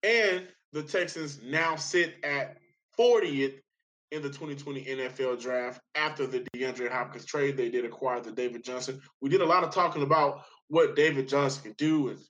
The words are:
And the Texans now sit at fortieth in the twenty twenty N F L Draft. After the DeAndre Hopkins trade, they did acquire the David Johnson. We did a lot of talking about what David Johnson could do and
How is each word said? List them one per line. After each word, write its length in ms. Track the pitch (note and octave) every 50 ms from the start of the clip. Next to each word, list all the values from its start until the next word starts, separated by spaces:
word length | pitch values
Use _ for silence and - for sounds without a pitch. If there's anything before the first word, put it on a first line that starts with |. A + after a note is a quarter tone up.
| -
And 440 | G#3 A#3 A#3 A3 G3+ F#3 F3+ F#3 - - _ _ _ -
the 100 | D3+ D3+
Texans 580 | C#3+ - F#3+ F3 E3 - E3 D#3+ D3 C#3+ C#3 A#2
now 340 | B2 C#3+ D#3+ E3 E3 D#3+
sit 400 | D3+ D3 - - F3+ F3 E3 D#3+ - -
at 360 | C#3+ C#3+ C#3+ C3 - - - _ _ _ _ _ _ _
fortieth 640 | - A#3 B3 A#3+ A3 F#3+ E3+ C#3+ C#3 C3+ C3+ C3+ C3+ _ _ _ _ _ _ _ _ _ _
in 100 | - D#3
the 80 | D3 C#3
twenty 260 | C#3+ C#3 E3 D3+ C#3+
twenty 320 | C#3 - D3 C#3 C3+ -
N 140 | B2+ C3+ C3+
F 200 | B2+ B2 C3 -
L 160 | C3+ B2+ B2
Draft. 440 | A#2+ A#2 B2+ B2+ B2+ B2 B2 B2 - _ _ _
After 320 | D3+ D3+ D#3 D3+ D3 C#3
the 180 | C3 C3 B2+ B2 - -
DeAndre 360 | B2 C3 C3 B2 A#2+ B2 A#2+
Hopkins 340 | B2 B2+ A#2+ - - B2 -
trade, 320 | - - D3+ C#3 C#3+ C#3
they 140 | C3+ B2 A#2
did 160 | A#2+ B2 A#2
acquire 340 | A#2 A2+ - C#3 C3 B2 A#2+
the 100 | A#2 A2+
David 320 | G#2+ A#2 B2 B2 A#2 A#2 A#2
Johnson. 380 | - B2 B2+ B2 - C3 C#3 - - _ _ -
We 80 | C#3
did 100 | D3+ G3
a 60 | F3+
lot 180 | D#3+ E3+ F#3 F3
of 80 | D#3+ -
talking 300 | F#3 F3+ E3+ - D#3 C#3+
about 400 | C#3 D#3 D#3+ D3 C#3+ C#3 - - - - _ _ _
what 260 | D3 E3 E3 C#3+ -
David 340 | C#3+ D3 D#3+ D3+ C#3 C3+ C3+
Johnson 340 | C#3 C#3+ C#3+ C3 C#3 - -
could 140 | G#2+ G#2+ -
do 320 | D3 D#3 D#3 D#3 C#3+ B2
and 80 | - - - _